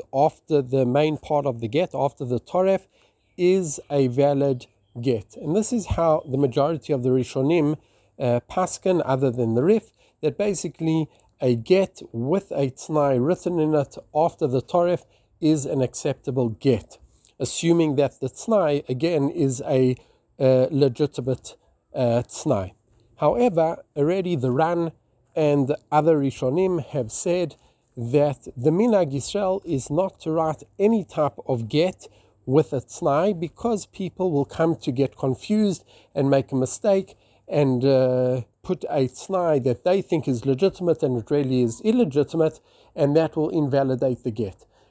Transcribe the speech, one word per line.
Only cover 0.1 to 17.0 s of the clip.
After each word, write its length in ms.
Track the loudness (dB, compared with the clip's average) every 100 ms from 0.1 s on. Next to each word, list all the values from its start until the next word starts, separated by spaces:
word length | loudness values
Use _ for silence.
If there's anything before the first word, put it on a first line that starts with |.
after 480 | 0 0 0 -2 0
the 240 | 2 0 2
main 320 | 2 0 -2
part 300 | -2 -2 0
of 140 | -4
the 60 | -4
get, 220 | -2 -2 -2
after 300 | -4 -4 -4
the 140 | -4
toref, 460 | -2 0 2 0 -4 _ _ _ _ 0
is 420 | 2 2 0 -8 -2
a 160 | 0 2
valid 600 | 2 2 2 0 -2 -8 _ _ -6
get. 340 | -2 -2 -6 -12
And 200 | -4 -2
this 180 | -2
is 140 | -4 -2
how 360 | 0 2 2 0
the 80 | 0
majority 560 | 0 2 0 -2 -4
of 80 | -2
the 80 | 2
Rishonim, 680 | 0 0 -2 0 2 2 -2 _ _ _ -6
uh, 200 | -2 -2 -2
paskin, 540 | -4 -4 -4 -2 0 0
other 260 | 0 0
than 240 | 0 0 2
the 80 |
Rif, 280 | 2 0 -2 _ _ _
that 160 | -6 -2
basically 720 | -4 -2 -8 -4 -2 0 -2 _ _ _
a 140 | 0 0
get 440 | 2 2 2 -6 -12
with 400 | -6 -2 -2 -2
a 180 | -4 -4
tznai 480 | -4 -4 0 2 2 0
written 340 | -2 -2 -2
in 140 | 0
it 240 | 0 -2 -10 -6
after 320 | -2 -2 0 -2
the 160 | -2
toref 420 | 0 0 0 -2 -6 _ _ _
is 240 | 0 0 0
an 160 | -2
acceptable 680 | -2 -4 -6 -6 -6 -2 -2
get, 500 | 0 0 0 -2 -20